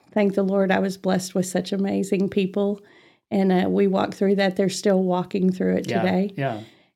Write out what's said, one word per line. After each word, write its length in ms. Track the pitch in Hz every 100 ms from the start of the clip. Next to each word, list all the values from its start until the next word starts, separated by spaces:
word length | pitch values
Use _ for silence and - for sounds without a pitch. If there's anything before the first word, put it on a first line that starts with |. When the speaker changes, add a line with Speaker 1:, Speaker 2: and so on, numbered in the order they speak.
| _
Speaker 1:
thank 200 | - 202
the 100 | 190
Lord, 280 | 196 196 190
I 80 | 190
was 160 | 190 185
blessed 400 | 190 185 185 -
with 100 | 180
such 280 | 185 185
amazing 560 | 196 196 196 196 196 190
people. 520 | 208 190 190 202 202 - - - _ _
And, 220 | 196 190
uh, 160 | 185 190
we 180 | 185 202
walked 260 | 190 202
through 220 | 196 196 196
that. 200 | 196 190
They're 140 | 196
still 340 | 185 214 190
walking 480 | 185 180 180 202 185
through 240 | 185 185 185
it 140 | 185
Speaker 2:
Yeah, 120 | 151
Speaker 1:
today. 320 | 185 185 202 196
Speaker 2:
yeah. 240 | 135 110 110 - _